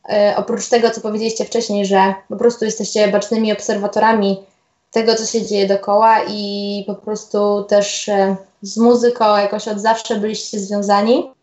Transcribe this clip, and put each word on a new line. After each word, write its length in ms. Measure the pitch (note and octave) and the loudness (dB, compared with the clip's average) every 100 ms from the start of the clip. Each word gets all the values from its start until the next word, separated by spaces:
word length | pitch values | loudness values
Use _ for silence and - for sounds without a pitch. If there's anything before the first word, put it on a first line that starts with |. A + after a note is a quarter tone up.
| - | -2
e, 260 | G#3 G#3 G3+ | 2 2 2
oprócz 320 | G3 A3 - | -4 -6 0
tego, 220 | A#3+ A3+ | 2 2
co 100 | A3 | 0
powiedzieliście 440 | G#3+ G#3 A3+ A3 | -6 -4 -4 -4
wcześniej, 420 | G3+ A#3 A#3 G3+ G3 | -4 -4 -2 -2 2
że 280 | G3 F#3+ F#3+ _ | 4 4 0 _
po 80 | G3+ | 0
prostu 280 | A#3 A#3 | 0 0
jesteście 440 | A3 A3 G3+ A3 G#3 | -4 -4 -4 0 2
bacznymi 440 | G3+ - A3+ A3 | 2 -2 -2 0
obserwatorami 840 | G3+ - G#3 G3+ G#3+ A3 A3+ G3 G3 - _ _ _ _ | -2 -2 -4 -2 0 2 2 0 -2 -8 _ _ _ _
tego, 240 | A3+ A3 | -2 0
co 120 | A3 A3 | 0 -2
się 200 | A#3 F#3 | -4 -2
dzieje 200 | G#3 G3 | -2 0
dookoła 540 | G3 - G3+ A3+ A3 F3+ | 0 2 4 6 4 0
i 560 | G#3 G3+ G3+ G3+ G3+ G3 | -6 -6 -6 -6 -6 -8
po 80 | |
prostu 720 | G3+ - G#3+ - G#3 G#3 G3+ | -10 -8 -10 -4 0 0 0
też, 440 | G3+ G#3 G3+ - - | 2 2 2 -6 -2
e, 280 | G3+ G3 F#3+ - _ | 0 2 0 -8 _
z 140 | G3+ G#3+ | -12 2
muzyką 580 | A#3 A#3+ A#3+ A#3+ G#3+ G#3 | 4 4 2 2 2 2
jakoś 320 | G3+ G#3 A3 | 0 -4 -6
od 100 | G#3 | -2
zawsze 380 | G#3+ A3+ - G#3+ | 0 0 -2 -4
byliście 420 | G#3+ A3 - G#3 | -4 -6 -8 -8
związani 680 | G3 G3+ G3+ G3+ G#3+ C4+ C4+ _ | -4 -4 2 2 4 2 0 _